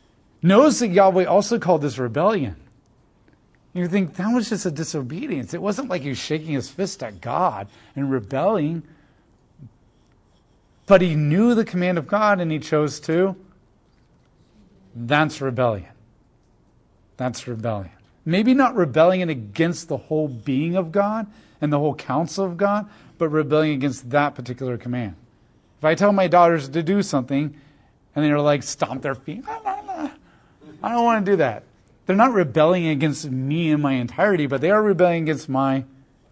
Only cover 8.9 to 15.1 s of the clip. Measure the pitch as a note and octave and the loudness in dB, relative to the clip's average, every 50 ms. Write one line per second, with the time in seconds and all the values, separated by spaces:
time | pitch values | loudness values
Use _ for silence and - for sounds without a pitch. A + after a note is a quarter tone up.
8.9 | - _ _ _ _ _ _ _ _ _ _ _ _ _ C3 G#2+ _ _ _ _ | -20 _ _ _ _ _ _ _ _ _ _ _ _ _ -20 -20 _ _ _ _
9.9 | _ _ _ _ _ _ _ _ _ _ _ _ _ _ _ _ _ _ _ - | _ _ _ _ _ _ _ _ _ _ _ _ _ _ _ _ _ _ _ 6
10.9 | G3+ F3+ F#3 F3 D#3 D3+ D3+ D3 D3+ F#3+ A3+ A#3+ A#3+ A3 A3 - - F3+ F3+ F3+ | 6 6 6 4 0 0 0 2 2 4 4 4 2 2 0 -2 -2 -2 -2 -2
11.9 | F3+ E3+ C3+ - G3+ G#3 G#3+ G#3 G3+ F#3 F3 D#3+ D#3 D3+ - - D#3 D3+ D3+ C#3+ | -2 -2 -2 -2 -2 0 2 2 2 0 0 -2 -4 -6 -4 -2 0 0 0 -2
12.9 | - - - - D#3+ E3+ F#3 G3 F#3 - - _ _ _ _ _ _ _ _ _ | -4 -6 -4 -2 0 0 0 0 -2 -6 -14 _ _ _ _ _ _ _ _ _
13.9 | _ _ _ _ _ _ _ _ _ _ _ _ _ _ _ _ _ _ _ _ | _ _ _ _ _ _ _ _ _ _ _ _ _ _ _ _ _ _ _ _
14.9 | - A#2+ A#2 A#2 | -16 -12 -4 0